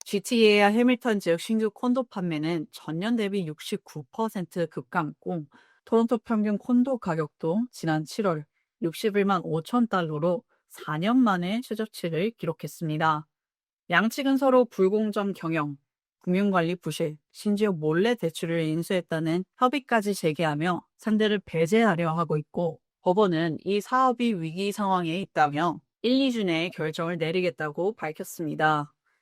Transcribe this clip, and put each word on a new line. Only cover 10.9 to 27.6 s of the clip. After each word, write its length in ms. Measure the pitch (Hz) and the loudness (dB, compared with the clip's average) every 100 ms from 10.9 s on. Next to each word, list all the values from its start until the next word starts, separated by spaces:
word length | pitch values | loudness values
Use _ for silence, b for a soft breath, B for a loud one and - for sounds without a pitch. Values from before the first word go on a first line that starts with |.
| 151 | -4
년 200 | 196 254 | 2 4
만에 420 | 233 185 175 226 | 4 2 -2 -4
최저치를 680 | - 214 220 - 170 160 208 - | -6 -6 -6 -6 -4 -2 -4 -4
기록했습니다. 880 | 165 160 160 - 160 156 160 151 - _ _ _ _ _ - | -6 -6 -10 -8 -4 0 2 0 -4 _ _ _ _ _ 0
양측은 460 | 175 220 - 269 269 | 2 2 0 0 2
서로 280 | 269 254 | 4 4
불공정 680 | 240 - 190 214 220 208 202 | 4 2 2 2 0 -2 -4
경영, 440 | 175 165 160 147 139 _ _ _ _ | -4 -4 -2 -4 -8 _ _ _ _
금융관리 520 | - 180 202 185 165 175 | -2 2 2 2 0 -4
부실, 420 | 160 151 156 151 _ | -6 -4 -4 -6 _
심지어 380 | - 208 202 214 | -6 -2 2 0
몰래 440 | 170 156 165 220 | 0 0 2 2
대출을 480 | 240 165 - 165 165 | 2 -2 -4 -2 0
인수했다는 840 | 160 160 165 190 - 160 160 175 185 - | 0 -2 0 -2 -2 -2 0 -2 -4 0
협의까지 560 | 254 285 - 233 202 | 0 0 0 0 0
제기하며 680 | 196 165 156 160 147 175 170 - _ | 0 -2 0 -2 0 -2 -2 -6 _
상대를 420 | 220 214 214 202 | -2 2 2 0
배제하려 680 | - 160 165 214 226 165 170 | -2 -2 2 4 4 2 0
하고 240 | 165 160 151 | 0 0 -2
있고, 420 | - - 170 156 _ _ | -4 -4 -4 -6 _ _
법원은 560 | 180 180 202 160 165 151 | 0 4 4 2 0 -2
이 200 | - 202 | -2 -4
사업이 580 | - 254 262 240 240 196 | 0 2 2 2 0 0
위기 320 | 160 170 202 | -4 -4 -6
상황에 480 | 202 196 185 165 175 | -2 0 0 0 -4
있다며 600 | 190 165 147 147 170 151 _ _ | -4 2 2 2 -2 -2 _ _
일, 120 | 226 262 | 0 2
이 80 | 269 | 2
주 120 | 233 | 0
내에 260 | 190 160 175 | 0 0 -2
결정을 480 | - 156 160 165 175 | -4 -6 -4 -4 -4
내리겠다고 720 | 160 185 180 - | -2 0 -2 -2